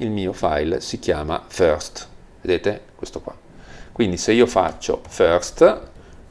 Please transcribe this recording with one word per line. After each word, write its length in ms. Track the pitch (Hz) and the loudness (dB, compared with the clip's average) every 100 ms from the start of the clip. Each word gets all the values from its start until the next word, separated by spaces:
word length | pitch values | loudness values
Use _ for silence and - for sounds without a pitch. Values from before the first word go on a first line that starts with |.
il 100 | 113 | -4
mio 220 | 104 92 | -4 -4
file 480 | 101 85 76 78 90 | -4 -2 -2 -2 -4
si 180 | - 113 | -6 -6
chiama 460 | - 78 76 80 - | -4 -4 -4 -6 -8
first, 640 | - 87 76 - - - - - - | 0 2 2 -4 -14 -18 -20 -20 -8
vedete? 400 | 87 87 104 107 - - | -2 0 0 -6 -8 -16
Questo 240 | - - | -12 -12
qua. 160 | - - - - - - - | -14 -16 -20 -20 -20 -20 -10
Quindi 240 | - 110 87 | -2 0 0
se 160 | - | 2
io 140 | 113 120 | 4 4
faccio 540 | 98 85 - - - - | 4 0 -2 -4 -4 -4
first 720 | - 85 87 - - 165 - - - - - - | 2 4 4 0 4 4 4 -6 -20 -20 -20 -10